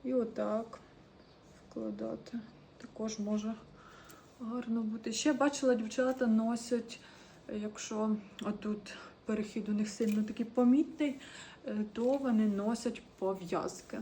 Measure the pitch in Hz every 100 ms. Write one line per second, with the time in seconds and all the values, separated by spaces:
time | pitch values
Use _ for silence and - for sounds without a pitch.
0 | 254 254 220 - 208 214 226 - - -
1 | - - - - - - - 233 220 208
2 | 220 220 220 240 - - - - - -
3 | 220 214 208 214 214 220 - - - -
4 | - - - - 226 247 233 226 220 220
5 | 226 214 302 262 285 285 262 240 220 -
6 | 254 262 247 220 226 233 - 240 - -
7 | - - - - - 214 208 - - 214
8 | 220 214 - - 208 208 214 208 - -
9 | - - - 214 208 226 202 208 214 -
10 | 220 208 214 - 226 - 247 269 320 -
11 | 294 262 - - - - 262 208 214 226
12 | 240 269 269 220 214 196 208 233 240 226
13 | - - 190 190 175 180 170 - - -